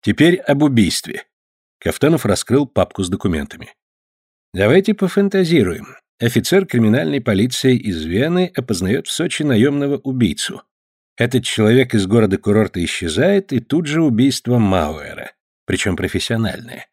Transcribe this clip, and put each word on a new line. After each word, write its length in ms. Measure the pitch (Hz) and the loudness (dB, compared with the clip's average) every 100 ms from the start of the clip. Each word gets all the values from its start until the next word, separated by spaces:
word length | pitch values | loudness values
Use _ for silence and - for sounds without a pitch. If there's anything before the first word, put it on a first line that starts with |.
«Теперь 340 | - - 160 180 | -2 2 2 2
об 260 | - 139 | 0 2
убийстве». 600 | 147 120 104 - - - - _ _ _ _ _ | 2 4 2 0 -8 -14 -16 _ _ _ _ _
Кафтанов 480 | 82 - 139 165 - | -8 0 2 2 0
раскрыл 400 | 95 - 127 139 | -2 0 0 0
папку 380 | - 90 - | -2 -2 -4
с 40 | 92 | -6
документами. 680 | 92 98 80 71 - - _ _ _ _ _ _ _ _ | -2 -2 -4 -6 -14 -20 _ _ _ _ _ _ _ _
«Давайте 400 | 90 104 165 196 | -2 4 4 2
пофантазируем. 1040 | 208 185 - 202 190 170 170 92 78 - - _ _ | 0 0 0 0 0 2 2 2 -2 -12 -20 _ _
Офицер 480 | 117 117 - 190 190 | 0 0 2 0 2
криминальной 560 | 123 110 120 160 143 | 0 2 2 0 -4
полиции 520 | - 98 123 - 131 | 0 0 0 0 2
из 300 | 123 - 85 | 2 -2 -6
Вены 480 | 78 92 151 175 180 | -2 -2 0 0 -2
опознаёт 520 | - 123 95 92 107 - | -4 -4 -4 -2 -2 -4
в 60 | |
Сочи 320 | - - - | -4 -4 -2
наёмного 520 | 151 113 135 143 143 139 | 0 4 2 2 -2 -4
убийцу. 680 | 135 131 113 110 - - _ _ _ _ _ - | -4 0 0 0 -8 -10 _ _ _ _ _ -4
Этот 240 | 123 127 | 0 0
человек 500 | 123 - 107 123 127 | -2 0 4 4 4
из 120 | 113 92 | 0 2
города-курорта 760 | 117 107 95 101 104 98 90 | 2 2 0 2 2 0 -2
исчезает, 720 | 85 - 85 80 165 202 196 | -6 -4 -4 0 2 2 0
и 80 | 139 | -6
тут 240 | - 151 | -2 -4
же 180 | 156 156 | -2 0
убийство 540 | 156 110 135 123 120 123 | 2 2 2 0 0 2
Мауэра, 760 | 104 92 78 76 - - - _ _ _ - | 2 2 0 -6 -12 -14 -16 _ _ _ -6
причём 280 | 92 101 | -4 -2
профессиональное. 920 | 87 90 92 - 113 110 - 120 64 - | -2 -4 -4 -4 -2 -4 -6 -14 -18 -20